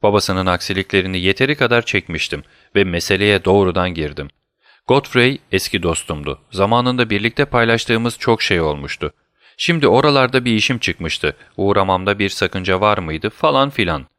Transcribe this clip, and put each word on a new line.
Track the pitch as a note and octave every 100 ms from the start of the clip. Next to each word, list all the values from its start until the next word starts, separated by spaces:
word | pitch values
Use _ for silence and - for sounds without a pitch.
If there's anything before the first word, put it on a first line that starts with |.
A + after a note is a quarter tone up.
Babasının | G#2+ G#2 - F#2 F#2
aksiliklerini | F2 - F#2+ F#2+ G2+ F#2 F#2
yeteri | F2+ G2 C3+ D3
kadar | B2 A#2+
çekmiştim | A2+ G2+ - D#2+ - D2+ - _ _ G#2
ve |
meseleye | F#2+ F2 - F#2+ G#2 G2+ F#2
doğrudan | G2 F#2+ F2+ F2+
girdim. | E2 D2+ D2 C#2+ _ _ _ _ _ -
Godfrey | C#3 - B2+ B2 C3+ _
eski | F#2+ - G2
dostumdu. | E2+ E2 - D#2 D2 C2+ _
Zamanında | F2+ G2 A#2 B2 B2+ A#2
birlikte | G2+ A2 - C#3+
paylaştığımız | B2 A#2 A2+ - A2+ A#2 -
çok | - A2+
şey | - F#2
olmuştu. | D#2+ D2 C#2+ - D2+ - _ _ _ _
Şimdi | - E3+ C#3
oralarda | A2+ D3 C#3+ B2+ C3 B2
bir |
işim | A2 - B2
çıkmıştı. | - F2 E2 - D#2 - - -
Uğramamda | G2 G2+ F#2+ F#2 F#2+ G2+
bir | G2
sakınca | - F#2 G2 F#2 F#2
var | G#2 G#2
mıydı | F2 D#2+ G#2+
falan | - D#3 C#3 C#3
filan. | - F2+ D2 C2